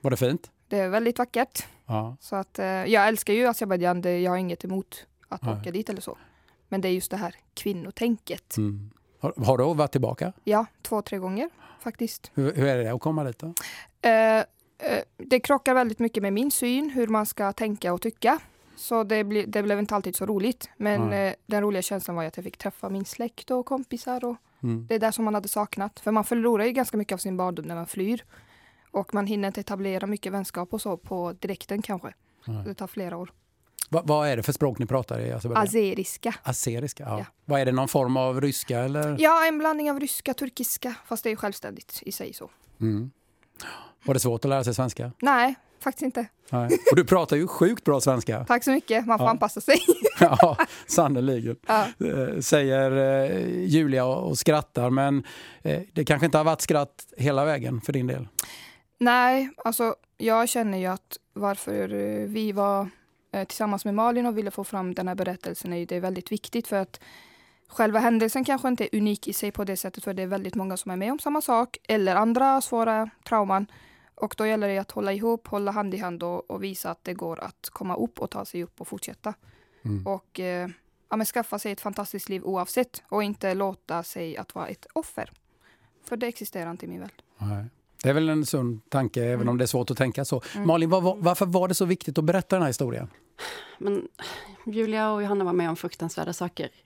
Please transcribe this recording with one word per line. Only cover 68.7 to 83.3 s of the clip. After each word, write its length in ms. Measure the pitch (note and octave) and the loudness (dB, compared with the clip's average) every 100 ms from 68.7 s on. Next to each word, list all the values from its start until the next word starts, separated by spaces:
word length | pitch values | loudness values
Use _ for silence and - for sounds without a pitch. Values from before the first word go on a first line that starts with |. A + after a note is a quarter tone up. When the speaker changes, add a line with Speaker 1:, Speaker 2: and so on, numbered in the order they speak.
| B3 | 0
Speaker 2:
är 140 | A3 G#3+ | 0 2
unik 280 | G#3 G#3 - | 2 0 -4
i 60 | |
sig 180 | G3 G#3 | -4 -4
på 120 | G3+ | -4
det 140 | G3+ F#3+ | -4 -4
sättet, 260 | F#3+ - | -6 -8
för 100 | - | -6
det 100 | F#3+ | -4
är 40 | F#3 | -4
väldigt 280 | G3 F#3+ G#3 | -4 -4 -4
många 220 | F#3+ F#3 | -4 -4
som 140 | - | -6
är 40 | F3+ | -4
med 160 | G3+ | -2
om 80 | D4 | -2
samma 220 | D4 D4+ | 0 -2
sak 360 | D4+ A#3 A#3+ - - | 2 2 2 -6 0
eller 280 | A3 F#3+ F#3 | 2 4 4
andra 460 | A3 A#3 C4+ C4+ | 4 4 4 4
svåra 480 | C4 A#3 A3+ A3 A3 _ - | 2 0 2 0 -2 _ 0
trauman. 380 | A3+ G3 G3 G#3 - - _ _ - | 0 2 2 0 -10 -20 _ _ -6
Och 200 | G#3 - | -6 -2
då 80 | G#3+ | 0
gäller 200 | A3 G#3 | 2 2
det 100 | G3 | 0
att 140 | G3 | -4
hålla 220 | - G3+ | -4 -2
ihop, 340 | G3 A#3 A#3 - | 0 0 0 -2
hålla 240 | G#3 G3+ | -4 -2
hand 220 | G#3 G3+ | -2 -4
i 40 | F#3+ | -4
hand 260 | F#3 E3+ | -6 -6
och, 280 | F3 F3 - | -6 -6 -6
och 120 | F#3+ | -8
visa 260 | G3 F#3 F3+ | -6 -6 -8
att 120 | E3+ | -8
det 100 | - | -8
går 260 | F3+ E3+ E3 | -8 -8 -8
att 300 | G3 - - | -10 -12 -14
komma 260 | - G3 F3+ | -8 -6 -2
upp 240 | A#3 - | -4 -4
och 100 | - | -8
ta 160 | G#3 G3+ | -8 -10
sig 180 | F3 | -10
upp 180 | E3+ _ | -10 _
och 60 | F3+ | -14
fortsätta. 460 | G3 - - G#3+ G#3+ - _ _ _ A#2 | -12 -12 -10 -10 -10 -18 _ _ _ -6
Speaker 1:
Mm. 220 | G2+ F#2 | -4 -4
Speaker 2:
Och, 320 | G3 _ - | -6 _ -8
eh, 300 | F#3 F3+ F3+ F3 _ _ _ | -6 -4 -6 -10 _ _ _
ja, 60 | G#3+ | -2
men 80 | A3 | -2
skaffa 340 | - A3+ G#3 | -2 -4 -6
sig 120 | A3 | -8
ett 100 | G3 | -6
fantastiskt 480 | G#3 G3 G3+ G3+ - | -6 -6 -8 -8 -6
liv 140 | F#3+ | -6
oavsett 600 | - F#3 F3+ - B3 - _ | -4 -4 -2 -2 -2 -4 _
och 140 | G3+ | -2
inte 300 | G3+ | -2